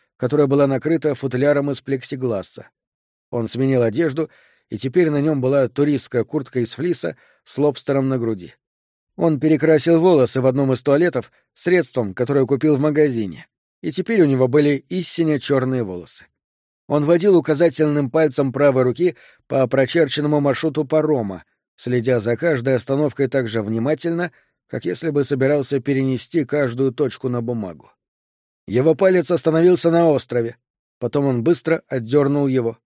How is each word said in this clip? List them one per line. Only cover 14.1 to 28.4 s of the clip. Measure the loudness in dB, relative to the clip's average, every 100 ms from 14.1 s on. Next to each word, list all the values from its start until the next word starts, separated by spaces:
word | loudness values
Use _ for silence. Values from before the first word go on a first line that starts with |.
| 2
у | 4
него | 4 2
были | 4 2 0 -4
истинно | -6 -6 -2 -2 -2
черные | 0 -2 0 -4
волосы. | -6 -8 -14 -18 -20 _ _ _ _ _ -4
Он | -2
водил | 2 2 4 4
указательным | 2 2 2 2 0 0 0
пальцем | 0 0 0 -2
правой | 2 2 4
руки | 0 0 -2 -2 -18 _ _
по | -2 0
прочерченному | 2 2 2 0 0 0 0
маршруту | 0 0 -2 -2
парома, | 0 0 0 -2 -2 -8 -16 _ _ _
следя | -2 -2 2 0
за | 0 -2
каждой | 0 0 0 -2
остановкой | 0 -2 -2 -2 -2
так | -2 -2
же | -4
внимательно, | -2 -2 -2 -2 -2 -4 -6 -10 _ _ _
как | -8
если | -6 -6 -4
бы | -2
собирался | -2 0 0 0 -2 -4
перенести | -2 -2 0 -4 -4 -4
каждую | -2 -2 -2 0 -2
точку | 0 -4 -4 -6
на | -4
бумагу. | -4 -6 -8 -12 -20 _ _ _ _ _